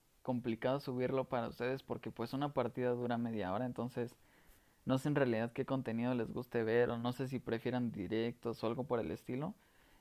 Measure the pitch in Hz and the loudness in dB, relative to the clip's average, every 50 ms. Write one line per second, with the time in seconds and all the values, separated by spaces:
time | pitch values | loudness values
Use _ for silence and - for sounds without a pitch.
0 | _ _ _ _ _ - 127 120 120 120 113 113 - 127 131 143 - 143 123 127 | _ _ _ _ _ -2 -2 0 0 0 -2 0 2 2 2 2 0 -2 -2 0
1 | 127 123 131 135 127 - 135 123 117 117 - - 120 127 131 131 - - 117 - | 0 2 2 0 0 0 0 0 0 -2 -4 -4 -2 -2 -2 -2 -4 -6 -6 -6
2 | - 113 - - 113 120 - 135 147 143 139 135 120 120 - 131 123 123 123 120 | -6 -8 -6 -6 -6 -4 -2 -2 -2 0 0 0 0 0 0 0 0 2 2 2
3 | 123 120 120 117 117 117 113 107 95 90 95 107 127 127 - - 117 123 - 123 | 0 0 0 0 0 -2 -2 -2 -2 0 0 0 -2 -2 -2 -4 -4 -4 -2 -4
4 | 120 117 - - - - - - - - - - _ _ _ _ _ - 131 131 | -4 -4 -6 -14 -20 -20 -20 -20 -20 -20 -20 -20 _ _ _ _ _ 0 0 2
5 | - 151 143 147 135 123 117 110 117 117 - - 127 - 135 135 131 120 113 113 | 2 2 4 4 4 4 4 2 2 0 -2 -4 -2 0 0 -2 0 -2 -2 0
6 | 120 123 127 120 110 - 110 123 123 - - 120 113 110 113 120 120 120 120 117 | 0 2 2 0 0 -2 -2 -6 -6 -2 0 0 2 4 6 6 6 4 2 0
7 | 117 120 127 - 135 127 135 120 - - 113 113 - 123 123 123 123 113 104 104 | 0 -2 -2 -2 -4 -2 -2 -4 -2 -2 -2 0 0 0 0 2 0 0 -2 -4
8 | 90 90 110 110 113 120 120 - - 117 110 - - 110 117 131 123 - 123 117 | -2 0 0 2 2 0 -2 -4 -4 -4 -4 -2 -2 -2 0 -2 0 0 0 0
9 | 107 78 90 - - - 123 131 147 196 220 - - _ _ - - - - - | 0 -2 -4 -6 -6 -6 -6 -4 -4 -6 -8 -10 -16 _ _ -20 -20 -20 -20 -14